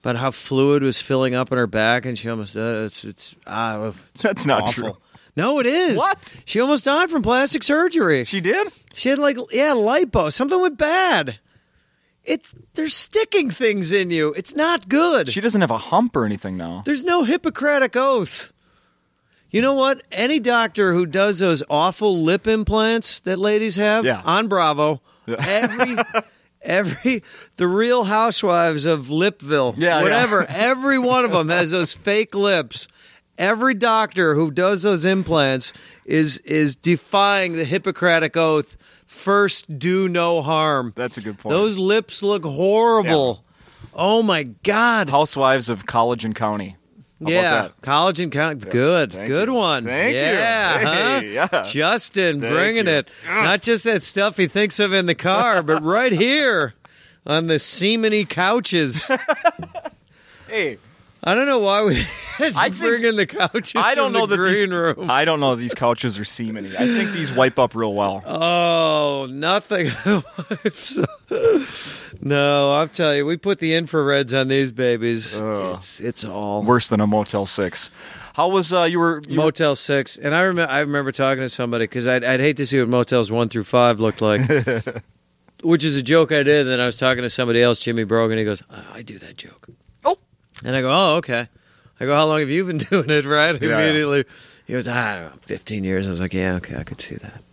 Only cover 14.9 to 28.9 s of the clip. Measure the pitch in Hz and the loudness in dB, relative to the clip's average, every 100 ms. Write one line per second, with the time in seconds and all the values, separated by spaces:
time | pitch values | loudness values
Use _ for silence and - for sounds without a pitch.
14.9 | 277 349 277 139 113 220 202 156 113 - | 2 4 2 0 -2 0 2 2 0 0
15.9 | 175 240 143 110 101 98 92 85 87 107 | 2 2 0 -2 -2 -6 -8 -8 -8 -4
16.9 | 285 339 349 240 339 330 - 294 285 254 | -4 0 2 2 0 -2 -2 0 0 0
17.9 | 240 269 254 175 - - _ _ _ _ | 0 0 0 -2 -8 -14 _ _ _ _
18.9 | _ _ _ _ _ _ 208 262 277 269 | _ _ _ _ _ _ 0 2 2 0
19.9 | 269 - 185 240 302 233 240 226 - 190 | 0 -6 -4 0 0 2 2 0 0 2
20.9 | 175 175 170 202 180 185 151 147 147 175 | 2 0 0 0 2 0 0 0 0 0
21.9 | 175 214 180 160 185 214 220 208 214 220 | 0 0 2 2 0 0 -2 0 0 2
22.9 | 226 - - 180 185 208 214 220 180 208 | 0 -2 -6 -6 -2 0 0 0 0 2
23.9 | 220 208 110 117 185 226 190 160 147 151 | 2 0 -2 0 0 2 2 2 2 0
24.9 | 143 _ _ - 113 147 202 240 226 254 | 0 _ _ -8 -4 0 0 0 0 -2
25.9 | 233 226 226 - _ _ _ - 180 190 | 0 -2 -4 -6 _ _ _ -2 0 0
26.9 | 135 247 240 - - - - 180 190 233 | -2 -2 -2 -6 -20 -20 -2 0 2 2
27.9 | 247 202 214 233 208 202 175 170 151 147 | 2 2 2 2 2 2 2 2 0 0